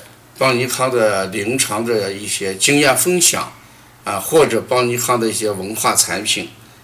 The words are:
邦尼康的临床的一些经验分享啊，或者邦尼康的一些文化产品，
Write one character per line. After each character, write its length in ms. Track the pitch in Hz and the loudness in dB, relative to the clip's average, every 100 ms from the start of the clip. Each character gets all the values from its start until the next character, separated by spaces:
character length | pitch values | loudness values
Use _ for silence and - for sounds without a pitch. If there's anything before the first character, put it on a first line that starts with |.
| - - - - | -12 -20 -20 -2
邦 200 | 131 123 | 0 2
尼 80 | 123 | -2
康 240 | - 131 | -2 0
的 360 | 120 107 98 95 | 2 2 2 -2
临 320 | 104 101 131 | -4 -2 -2
床 260 | - 110 | -2 -2
的 260 | 117 110 98 | 0 0 -2
一 160 | 98 104 | -6 -6
些 280 | - 98 | -4 -4
经 240 | 95 - 143 | -2 2 4
验 180 | 143 127 | 4 2
分 240 | 180 180 | 2 2
享 320 | 156 - - - - - - - | 2 0 -4 -12 -20 -20 -20 -12
啊， 140 | - 101 | -6 -6
或 280 | - 156 135 | 2 4 4
者 160 | 113 | 2
邦 260 | - 127 123 | 0 0 2
尼 80 | 123 | 0
康 240 | - 123 | 0 0
的 80 | 113 | 0
一 40 | |
些 160 | 104 107 | 0 -2
文 260 | 95 98 110 | -4 -6 -2
化 180 | 113 | 0
产 300 | - - 85 | 0 0 -2
品， 240 | 80 104 85 - - - | -4 -4 -6 -14 -20 -20